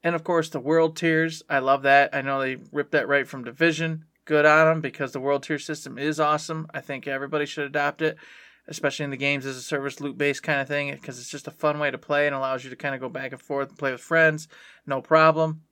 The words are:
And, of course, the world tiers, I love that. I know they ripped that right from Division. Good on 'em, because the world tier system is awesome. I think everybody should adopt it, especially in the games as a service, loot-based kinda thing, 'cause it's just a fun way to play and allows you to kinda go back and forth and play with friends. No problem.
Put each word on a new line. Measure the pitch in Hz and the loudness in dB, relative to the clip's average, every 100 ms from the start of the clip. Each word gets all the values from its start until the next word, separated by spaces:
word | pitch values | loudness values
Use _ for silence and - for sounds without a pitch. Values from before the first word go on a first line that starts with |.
And, | 170 170 | -2 -4
of | |
course, | 160 170 160 | 0 0 0
the | 151 | -4
world | 127 165 160 160 | 0 2 2 2
tiers, | 170 160 160 160 - | 0 2 0 -2 -2
I | 139 | -2
love | 131 135 | 2 2
that. | 139 139 139 | 6 6 6
I | 143 | 0
know | 135 135 | -2 -2
they | 131 131 - | -2 -4 -8
ripped | 143 143 | -6 0
that | 151 131 | 0 2
right | 143 135 | 0 0
from | 139 | -8
Division. | 120 123 165 151 160 160 - _ - | -12 0 0 2 -4 -6 -10 _ 0
Good | 151 147 | 4 6
on | 151 160 | 8 6
'em, | 160 | 4
because | 151 - 139 | -2 -6 -6
the | 139 | -4
world | 131 143 | -2 -2
tier | 135 147 | -2 -6
system | - 151 - 123 | -6 -10 -10 -6
is | 147 156 | -4 0
awesome. | 151 151 156 160 156 | 0 0 -2 -10 -8
I | 147 | -12
think | - 135 - | -10 -10 -6
everybody | 135 139 151 147 | -6 -4 -4 -4
should | - 143 | -6 -4
adopt | 147 143 147 | -2 -2 0
it, | 156 - - - - _ - | -2 -4 -16 -20 -20 _ -16
especially | 156 147 - 143 | -4 -4 -2 -8
in | |
the | 135 | -4
games | 139 143 135 | -2 -2 -4
as | 131 | -10
a | |
service, | 123 147 139 135 | -6 -4 -4 -8
loot-based | 143 139 143 139 | -10 -2 -2 -2
kinda | - 143 135 | -2 -2 -2
thing, | 143 143 139 | -4 -6 -10
'cause | - 123 | -14 -16
it's | 123 | -14
just | 143 - | -14 -14
a | |
fun | 156 151 147 | -4 -2 0
way | 147 | -4
to | 131 | -4
play | - 147 147 | -2 0 2
and | 139 | 0
allows | 135 131 | -2 -4
you | 131 | -8
to | 127 | -8
kinda | 147 135 | -6 -6
go | 127 | -8
back | 131 135 | -8 -10
and | 127 | -12
forth | _ 139 139 | _ -6 -6
and | _ | _
play | 139 | -4
with | 123 | -4
friends. | - 165 160 156 - - - - - | 0 4 4 2 -8 -20 -20 -20 -6
No | 135 | -6
problem. | - 160 160 156 160 156 _ | 2 6 6 6 0 -2 _